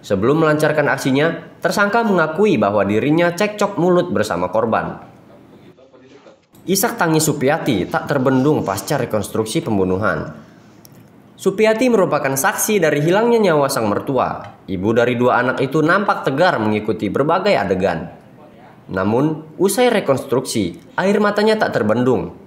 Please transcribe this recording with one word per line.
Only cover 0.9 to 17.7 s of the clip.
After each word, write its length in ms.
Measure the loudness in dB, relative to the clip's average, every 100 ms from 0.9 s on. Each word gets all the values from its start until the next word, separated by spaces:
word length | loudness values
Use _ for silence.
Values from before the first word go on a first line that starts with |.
aksinya, 640 | 0 0 0 0 -2 -12 -6
tersangka 400 | -4 0 0 0
mengakui 560 | 0 2 0 2 2 2
bahwa 240 | 2 2
dirinya 480 | 2 0 2 2 2
cekcok 480 | 0 -4 -2 -4 0
mulut 320 | 2 2 2
bersama 400 | -2 -2 -2 -2
korban. 480 | -2 0 -2 -4 -10 -18 -20 -20 -20 -20 -20 -20 -20 -20 -20 -20 -20 -20 -20 _ -20 -4
Isak 320 | -2 0 0
tangis 240 | 2 2
Supiati 640 | 0 0 0 0 0 -2 -2
tak 240 | -4 -2
terbendung 560 | 0 2 2 2 0 0
pasca 320 | -4 -4 -4
rekonstruksi 640 | -2 -4 -4 -4 -2 -4
pembunuhan. 720 | -2 -2 0 0 -2 -2 -6 -12 -20 -20 -20 -20 -20 -20 -20 -20 -20 -4
Supiati 480 | -4 0 0 2 2
merupakan 480 | 4 2 0 -2 0
saksi 480 | -2 -2 0 2
dari 160 | 2 2
hilangnya 520 | 2 2 2 2 4
nyawa 200 | 2 2
sang 160 | 0 -2
mertua. 720 | -2 -2 -2 -2 -4 -12 -18 -8
Ibu 240 | -4 0
dari 240 | 2 2 2
dua 240 | 2 2
anak 240 | 0 -2
itu 160 | -2 0
nampak 480 | 2 2 0 -2 -2
tegar 320 | 2 2 2
mengikuti 480 | 0 -2 -2 -4 -2
berbagai 480 | -2 0 0 2 0
adegan. 560 | 0